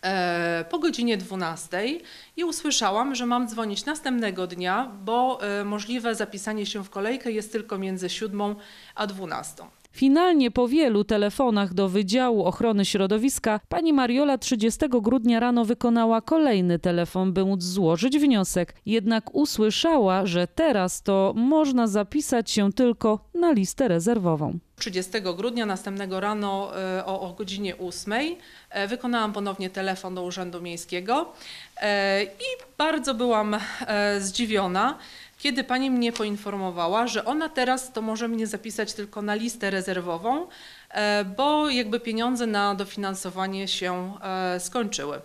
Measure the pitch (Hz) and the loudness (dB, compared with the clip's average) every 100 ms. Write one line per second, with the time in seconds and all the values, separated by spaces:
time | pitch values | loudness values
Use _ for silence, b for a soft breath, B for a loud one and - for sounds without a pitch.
0 | 185 190 180 170 170 170 165 339 320 240 | 0 0 0 0 0 -2 -2 -2 0 0
1 | 240 214 180 190 170 160 - 180 226 330 | 0 0 -2 -6 -4 -6 -6 -4 -2 -4
2 | B B B - 339 302 302 - 214 202 | B B B -6 -4 -2 -2 0 2 2
3 | 269 254 240 240 240 220 220 202 - 302 | 0 -2 0 0 -2 -4 -4 -4 -6 -6
4 | 277 247 214 185 180 175 180 196 262 202 | -2 -2 -2 -2 -6 -4 -2 -2 -2 -8
5 | 190 233 254 254 208 202 208 208 208 247 | -2 0 2 0 -4 -4 -4 -6 -4 -4
6 | 233 226 214 202 214 214 202 214 190 196 | -4 -4 -4 -6 -6 -6 -4 -6 -8 -6
7 | 208 262 240 214 208 220 214 196 190 190 | -4 -4 -4 -6 -4 -8 -6 -6 -4 -4
8 | 180 - 220 202 208 208 B B B - | -6 -6 -6 -2 -4 -4 B B B -8
9 | 214 190 180 135 - - - _ _ - | -6 -6 -8 -8 -8 -14 -20 _ _ 0
10 | 269 285 359 320 247 - 247 294 285 208 | 4 6 6 4 4 2 2 4 4 4
11 | 202 214 202 - 262 208 196 180 196 190 | 2 2 2 2 2 4 2 2 2 2
12 | 196 240 254 220 175 - 240 202 190 196 | 2 2 4 4 2 2 2 2 2 2
13 | 190 214 262 - 226 214 - - 320 285 | 2 4 2 0 0 0 -2 0 4 4
14 | 247 240 285 269 - 247 226 - 311 247 | 4 4 4 2 0 2 2 2 2 2
15 | 208 254 226 233 240 240 220 233 240 233 | 4 4 4 4 4 2 2 2 4 4
16 | 226 226 - 320 294 202 180 170 180 175 | 4 2 4 4 6 4 4 4 2 2
17 | 170 185 185 185 190 196 175 185 170 165 | 0 0 0 2 2 0 -2 2 2 4
18 | 240 285 285 226 185 185 175 - - 220 | 2 4 4 4 2 0 -2 -6 0 0
19 | 202 226 - - 294 - 214 202 330 311 | 2 0 0 0 0 2 2 4 2 4
20 | 196 185 196 170 180 - 320 214 180 - | 4 4 2 0 0 2 2 4 0 -2
21 | - 196 190 - 247 311 302 254 226 202 | 0 4 4 2 4 4 4 4 2 2
22 | 202 294 - 247 - - 196 196 247 233 | 0 -2 0 0 2 2 2 4 2 4
23 | 226 214 - 349 339 247 190 - 262 170 | 2 0 -2 0 4 4 2 0 2 2
24 | 175 240 175 156 151 170 _ - - 185 | 2 2 2 0 0 -6 _ -10 -6 -4
25 | 185 220 185 175 226 240 214 190 202 196 | -4 -4 -4 -4 -4 -2 -2 -4 -6 -8
26 | 196 190 202 214 202 196 196 - 185 185 | -6 -4 -2 -2 -2 -2 -4 -6 -4 -4
27 | 185 190 185 175 196 196 202 175 180 175 | -4 -6 -6 -8 -10 -6 -8 -6 -10 -10
28 | - 220 302 349 B B B 202 196 254 | -4 -4 -4 -6 B B B -6 -4 -4
29 | 247 233 214 208 202 196 185 190 196 190 | -2 -2 -2 -4 -6 -6 -8 -4 -4 -4
30 | 190 185 180 180 180 175 175 170 - 180 | -8 -8 -8 -8 -8 -10 -10 -12 -8 -8
31 | 185 254 330 B B B B - 208 202 | -2 -2 -2 B B B B -6 -2 0
32 | 196 196 208 - 508 508 - - 302 320 | 2 0 -2 -6 -10 -10 -14 -2 0 0
33 | 254 233 247 220 208 208 202 B 254 208 | -2 -2 2 2 0 -2 -6 B -4 0
34 | 208 202 196 190 233 214 190 185 233 311 | 2 0 -2 -4 0 0 0 2 0 -2
35 | B B B _ 285 262 269 254 269 254 | B B B _ -4 -2 -2 0 0 2
36 | 233 233 214 202 208 202 190 175 170 208 | 0 0 -4 -4 -6 -4 -4 -2 0 2
37 | 240 208 220 302 320 294 247 254 - - | 0 -2 -2 -2 -2 0 0 0 -2 -6
38 | 220 214 233 226 220 208 220 208 214 - | -4 -4 -2 -2 -4 -6 -8 -6 -6 -6
39 | 208 214 208 214 233 - 196 190 185 185 | -12 -8 -4 -2 -4 -4 -4 -2 -2 -4
40 | 175 170 208 277 359 B B B B - | -4 -4 -2 -2 -4 B B B B -2
41 | 208 208 196 208 277 302 302 247 214 233 | 0 0 -2 0 2 2 2 0 0 -4
42 | 233 220 240 247 233 208 202 196 196 - | -2 -2 0 0 0 2 0 0 -4 -6
43 | 196 190 185 180 190 190 196 - 180 180 | -6 -6 -8 -4 -4 -4 -4 -4 -2 -4
44 | 185 202 196 185 185 180 180 254 208 208 | -6 -10 -8 -4 -2 -4 -4 -4 -4 -4
45 | 143 143 | -8 -10